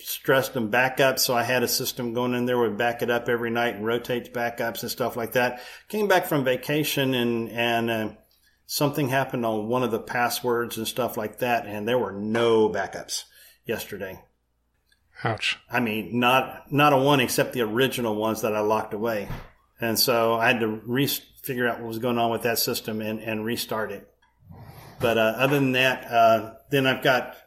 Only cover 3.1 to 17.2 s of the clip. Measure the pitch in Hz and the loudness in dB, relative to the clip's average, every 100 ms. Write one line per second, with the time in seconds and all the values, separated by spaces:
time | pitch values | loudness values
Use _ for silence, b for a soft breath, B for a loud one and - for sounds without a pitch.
3.1 | 120 - 117 117 117 120 101 110 120 120 | 0 0 0 0 0 0 -2 -2 -2 -2
4.1 | 123 117 120 117 117 117 113 117 - 117 | -6 -4 -4 -4 -4 -6 -6 -6 -4 -4
5.1 | 120 113 127 123 123 B B - 208 208 | -4 -2 0 0 -2 B B -8 -2 2
6.1 | 180 180 156 127 127 - 151 147 143 131 | 2 2 0 0 -2 -2 -2 0 0 0
7.1 | 127 120 117 113 113 117 117 117 113 110 | 2 0 -2 -4 -2 0 0 0 -2 -4
8.1 | - _ _ _ _ - - 143 147 135 | -8 _ _ _ _ -8 -2 0 0 0
9.1 | 135 131 127 117 110 107 123 123 107 - | 0 0 -2 -2 -2 0 0 0 -2 -2
10.1 | 123 120 - 123 117 117 110 110 - 117 | -2 0 0 0 0 -2 -4 -4 -2 -4
11.1 | - 107 - 123 117 104 104 107 123 98 | -4 -8 -4 -2 -2 -2 -4 0 0 0
12.1 | 98 107 113 117 113 107 98 92 104 - | -4 -2 2 4 6 4 0 -6 -8 -10
13.1 | - b b b b - 107 - 98 95 | -10 b b b b -8 -8 -8 -10 -10
14.1 | 92 - _ _ _ _ _ _ _ _ | -12 -20 _ _ _ _ _ _ _ _
15.1 | - 120 104 - - - 123 117 110 101 | -6 -4 -2 -4 -6 -4 -2 -2 -2 -4
16.1 | 117 123 131 127 - - 143 147 135 139 | 2 4 4 2 -6 -2 4 6 6 6
17.1 | 143 | 4